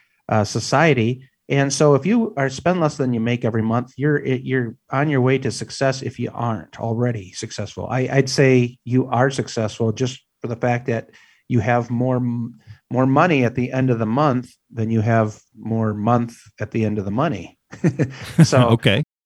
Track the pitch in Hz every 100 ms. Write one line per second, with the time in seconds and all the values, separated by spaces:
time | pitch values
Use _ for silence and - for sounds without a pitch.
0 | _ _ - 110 101 117 - 131 165 127
1 | 113 127 - _ - 139 139 139 151 143
2 | 139 240 220 - 135 131 165 180 156 147
3 | 127 120 113 123 120 113 110 117 123 -
4 | 143 147 - 127 131 131 117 - _ 135
5 | 151 143 127 135 131 - 110 - 135 135
6 | 131 - - - 120 107 - - 113 113
7 | 123 113 92 - - - 101 - 95 123
8 | 127 135 139 - 135 127 120 - - 127
9 | 127 120 135 135 113 - 110 - 113 107
10 | 127 131 _ _ 120 117 127 120 127 113
11 | - - _ _ - 123 104 120 117 117
12 | 127 127 123 120 117 - - 104 _ 123
13 | 131 135 180 147 120 - 127 131 131 117
14 | 110 120 151 127 123 _ _ 117 113 113
15 | 107 113 107 - _ - 104 113 110 104
16 | 104 120 117 - - - 107 110 110 104
17 | 98 104 160 101 82 - _ - 175 127
18 | 127 - - - 156 135 120 113 - 104
19 | 151 _